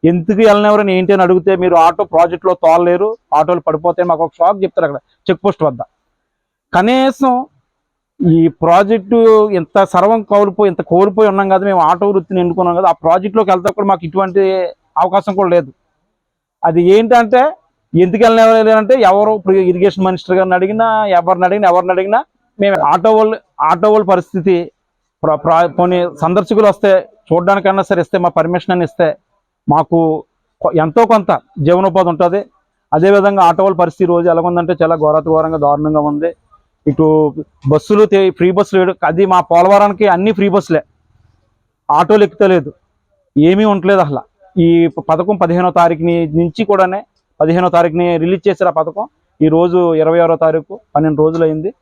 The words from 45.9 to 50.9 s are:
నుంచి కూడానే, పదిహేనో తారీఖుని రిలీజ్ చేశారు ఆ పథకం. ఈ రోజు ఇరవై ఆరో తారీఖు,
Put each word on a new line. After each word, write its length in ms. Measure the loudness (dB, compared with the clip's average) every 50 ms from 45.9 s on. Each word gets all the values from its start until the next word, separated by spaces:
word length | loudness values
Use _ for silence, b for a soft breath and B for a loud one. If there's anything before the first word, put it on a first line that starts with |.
| 0 -2 -2 -2 -2 -2 -2 -2 -2 -2
నుంచి 240 | -2 -2 -4 -6 -4 -2
కూడానే, 320 | 0 0 0 -2 -2 -8 -10 _ _ _ _ _ _ _
పదిహేనో 280 | -2 0 0 0 0 0 2
తారీఖుని 320 | 0 0 0 0 -2 -2 -2 -2 -2 -2
రిలీజ్ 180 | -2 -4 -2 _ -2
చేశారు 220 | -2 0 -2 -2 -2
ఆ 20 | -2
పథకం. 260 | -6 -6 -6 -10 -12 -12 _ _ _ _ _ _
ఈ 80 | 0 0 2
రోజు 240 | 2 0 2 0 0 0 0 0
ఇరవై 240 | 0 0 0 2 0 0
ఆరో 120 | 0 0 0 0
తారీఖు, 300 | -2 -2 -2 -6 _ -20 -20 _ _